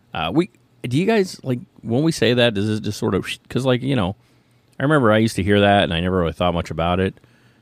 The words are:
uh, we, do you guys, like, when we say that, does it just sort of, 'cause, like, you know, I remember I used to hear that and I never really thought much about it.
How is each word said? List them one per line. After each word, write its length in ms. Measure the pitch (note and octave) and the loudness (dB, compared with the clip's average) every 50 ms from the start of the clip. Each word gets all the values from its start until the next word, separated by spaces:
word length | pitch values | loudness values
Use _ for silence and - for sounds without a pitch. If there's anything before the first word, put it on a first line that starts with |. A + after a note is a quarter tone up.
| _ _ - | _ _ -10
uh, 180 | - D#2+ D#2+ F#2+ | -6 -6 -2 -2
we, 160 | D3+ F3 - _ _ _ _ _ _ - | -2 -2 -2 _ _ _ _ _ _ -8
do 160 | C3 A#2+ C#3 | -4 -2 0
you 80 | F#3+ | 0
guys, 340 | G#3 A3+ A3 F#3+ F3+ - - - | 0 0 0 0 -2 -6 -12 -6
like, 180 | C3+ B2+ A#2+ - - _ - - | -6 -6 -6 -6 -16 _ -16 -8
when 200 | A#2 A2+ B2 D#3 | -4 -2 0 0
we 100 | E3 E3 | 0 0
say 220 | - A#2 A2+ B2 | 0 0 2 2
that, 180 | B2 A#2+ A#2+ A2 | 2 2 0 0
does 160 | G2 G2+ G#2+ | 0 -2 -2
it 140 | G#2+ A2 G#2+ | -2 -2 -4
just 160 | G#2+ G#2 - | -6 -6 -4
sort 160 | - A2 G2+ | -4 -2 -2
of, 120 | F#2 - - - - _ _ | -2 -2 -4 -10 -12 _ _
'cause, 160 | - A2+ B2+ | -6 -4 -2
like, 160 | C3 B2+ A#2+ B2 | 0 -2 -2 -2
you 140 | C3 C#3 | -2 -2
know, 200 | B2 F#2+ F2 G2 - _ _ _ _ _ _ _ _ _ _ _ _ | -2 -2 -2 -4 -8 _ _ _ _ _ _ _ _ _ _ _ _
I 40 | C3 | -2
remember 300 | C#3+ D#3 D3 B2+ A2 G#2+ | 2 2 4 4 4 4
I 60 | A2 | 4
used 180 | A2 A2+ - | 2 0 0
to 60 | - F#2 | -2 0
hear 180 | F#2+ G2+ G2+ | 2 4 4
that 240 | G2+ G2+ G2+ G2+ F#2 | 6 6 6 4 4
and 100 | D2 E2+ | 2 0
I 60 | E2 | -2
never 180 | F2 F#2 F#2 F#2 | -2 0 0 0
really 140 | F2 D#2+ D2 | 0 -2 -2
thought 200 | - F2+ F2 E2+ | -2 -2 0 0
much 180 | E2+ E2+ - | -2 -4 -4
about 300 | E2 D#2 E2 E2+ F2+ F2+ | -4 -4 -2 -2 0 0
it. 140 | F#2+ F#2+ - - _ _ _ _ _ _ _ _ | -2 -2 -4 -8 _ _ _ _ _ _ _ _